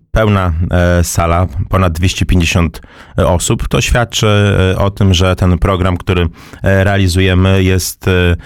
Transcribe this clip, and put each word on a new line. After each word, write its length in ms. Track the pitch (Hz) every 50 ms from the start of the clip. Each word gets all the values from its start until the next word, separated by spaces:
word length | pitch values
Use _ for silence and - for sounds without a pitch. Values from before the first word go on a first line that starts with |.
| _ _
pełna, 420 | - 113 110 107 101 98 92 90 80 82 90 69
e, 340 | - 90 87 87 87 87 85
sala, 420 | - - - 85 82 82 87 95 90 - - - -
ponad 240 | - 92 92 90 80
dwieście 340 | 80 90 92 - - -
pięćdziesiąt 540 | - 90 92 82 80 - 92 85 78 - - - - - - - - -
osób. 520 | - 92 67 90 82 - - 117 113 - -
To 120 | - 139
świadczy, 460 | - - - 123 117 110 - - 117 107 104 104 104 101 101 95 92 92 95
e, 60 | 95
o 120 | 98 98
tym, 240 | 101 - 104 95 92
że 220 | 85 95 92 92
ten 220 | - 98 90 90 80
program, 380 | - 101 98 90 92 95 92
który, 320 | 92 - - 92 87 87 80 - - - - - - -
e, 220 | 98 98 95 95
realizujemy, 760 | 101 101 98 98 92 82 95 95 92 92 92 95 95 95 95 95
jest, 460 | 92 92 92 - - - - - 98
e, 280 | 92 90 90 87 87 - -